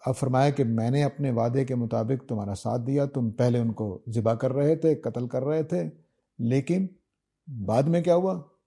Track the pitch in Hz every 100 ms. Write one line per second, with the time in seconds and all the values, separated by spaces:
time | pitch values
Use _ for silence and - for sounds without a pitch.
0 | - 131 - 127 143 135 123 113 113 139
1 | 143 - 143 117 117 127 131 127 113 110
2 | 113 131 - 113 101 98 110 120 120 139
3 | 139 139 120 101 123 120 113 107 107 90
4 | - 113 110 113 131 127 143 160 160 139
5 | 127 117 123 127 135 156 151 175 160 -
6 | _ _ _ - 117 131 135 175 190 -
7 | _ _ _ _ - 127 98 110 143 170
8 | 165 170 185 185 - _